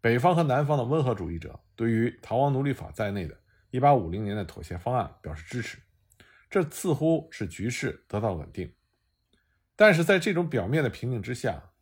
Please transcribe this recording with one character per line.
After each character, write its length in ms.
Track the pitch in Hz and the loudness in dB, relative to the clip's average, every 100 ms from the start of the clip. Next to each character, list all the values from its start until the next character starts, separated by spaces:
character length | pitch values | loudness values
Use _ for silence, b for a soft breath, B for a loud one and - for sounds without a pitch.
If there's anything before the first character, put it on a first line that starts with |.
北 180 | 117 120 | 2 4
方 160 | 156 | 4
和 80 | 170 | 4
南 240 | 160 131 147 | 4 2 2
方 120 | 147 | 0
的 60 | |
温 200 | 120 151 | 0 0
和 100 | 131 | 0
主 160 | 110 82 | -2 -4
义 80 | 82 | -8
者 220 | 82 - _ - | -10 -18 _ -4
对 140 | 113 | 0
于 280 | 113 117 - | 2 0 -4
《逃 160 | - 113 | -4 0
亡 120 | 143 | 2
奴 120 | 131 | 2
隶 100 | 139 | -2
法》 180 | 131 - | -4 -8
在 200 | - 107 | -6 -4
内 160 | 101 82 | -4 -6
的 120 | - _ _ _ | -10 _ _ _
一 80 | 127 | 2
八 160 | 139 | 4
五 160 | 139 85 | 4 2
零 140 | 87 | -6
年 100 | 104 | -4
的 80 | 104 | -6
妥 200 | 87 - | -6 -10
协 160 | 78 87 | -10 -8
方 160 | 117 | -4
案 200 | 127 101 - | -4 -4 -10
表 120 | - | -14
示 100 | 76 | -14
支 160 | - 127 | -10 -10
持， 180 | 110 - _ _ _ b b b b | -10 -12 _ _ _ b b b b
这 140 | 202 160 | -2 -2
似 240 | - 185 | -4 -2
乎 340 | 131 156 165 156 | 0 2 0 -2
使 160 | - 92 | -10 -10
局 220 | - 104 | -6 -6
势 360 | 120 - - _ | -4 -6 -8 _
得 100 | 101 | -4
到 140 | 107 | -2
稳 180 | 87 78 | -4 -8
定。 240 | - 87 _ _ _ _ _ _ _ _ _ _ _ | -10 -10 _ _ _ _ _ _ _ _ _ _ _
但 160 | 214 | 8
是 100 | 170 | 8
在 160 | 170 196 | 6 4
这 140 | 190 | 4
种 160 | 175 170 | -2 0
表 180 | - 87 | -2 0
面 160 | 151 | 0
的 60 | 131 | 0
平 220 | - 123 | -2 -6
静 120 | 123 | -6
之 120 | 98 | -6
下 280 | 127 123 82 - _ | -6 -4 -6 -10 _